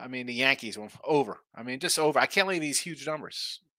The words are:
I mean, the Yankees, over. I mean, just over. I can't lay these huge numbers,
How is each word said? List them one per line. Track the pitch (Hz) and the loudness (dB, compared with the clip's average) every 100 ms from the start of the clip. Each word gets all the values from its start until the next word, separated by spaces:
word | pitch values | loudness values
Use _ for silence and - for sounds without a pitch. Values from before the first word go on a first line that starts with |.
I | 127 | -6
mean, | 127 123 | -8 -6
the | |
Yankees, | 120 135 135 117 104 104 - | 0 2 2 -2 -10 -12 -8
over. | - 151 117 95 _ | 2 4 2 -4 _
I | - | -14
mean, | 120 131 | -10 -4
just | 175 - | -2 2
over. | 156 139 | 4 6
I | 131 | 4
can't | 196 190 | 4 2
lay | 180 | 2
these | 151 135 | -2 -2
huge | 175 147 139 | -4 -8 -6
numbers, | 156 - - - - _ | -6 -8 -10 -10 -10 _